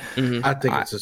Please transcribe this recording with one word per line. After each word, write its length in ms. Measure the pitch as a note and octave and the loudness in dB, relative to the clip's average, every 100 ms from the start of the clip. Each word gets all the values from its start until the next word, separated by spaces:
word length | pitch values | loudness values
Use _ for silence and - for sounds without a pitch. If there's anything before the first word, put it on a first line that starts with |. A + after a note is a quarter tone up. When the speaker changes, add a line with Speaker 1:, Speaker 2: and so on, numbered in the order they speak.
| - - | -2 0
Speaker 1:
Mm-hmm. 300 | B2+ A#2+ C#3 | 0 2 0
Speaker 2:
I 80 | |
think 220 | C#3 B2+ - | 2 2 2
Speaker 3:
I, 60 | |
Speaker 2:
it's 120 | - | 0
a 40 | G#2 | -6